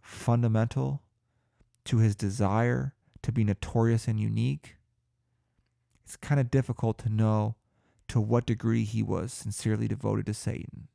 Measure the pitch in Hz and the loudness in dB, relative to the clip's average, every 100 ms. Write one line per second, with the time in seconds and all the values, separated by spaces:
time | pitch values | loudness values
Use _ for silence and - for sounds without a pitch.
0 | - - - 120 117 110 117 135 131 143 | -20 -6 0 2 4 2 0 -2 -2 -4
1 | _ _ _ _ _ _ _ _ - 113 | _ _ _ _ _ _ _ _ 0 4
2 | 110 101 101 104 98 107 120 123 135 - | 4 2 -2 0 2 2 2 0 -2 -8
3 | _ - - 113 107 98 - 117 113 113 | _ -10 -4 0 2 0 -2 2 2 2
4 | - 110 107 107 120 143 - - _ _ | 0 -2 0 0 0 -2 -8 -20 _ _
5 | _ _ _ _ _ _ _ _ _ _ | _ _ _ _ _ _ _ _ _ _
6 | - - - 143 123 135 131 123 113 - | -20 -10 -2 0 2 2 0 0 -2 0
7 | 113 107 110 107 107 - _ _ _ _ | -2 2 2 2 0 -4 _ _ _ _
8 | - 120 107 120 120 110 113 117 107 110 | -4 0 2 2 0 -2 0 0 0 -2
9 | 107 95 101 - 107 101 110 107 110 107 | -2 -2 -4 -8 -10 -4 -2 0 -2 -4
10 | 107 107 104 107 - - - - - | -2 -2 -2 -6 -6 -6 -10 -16 -20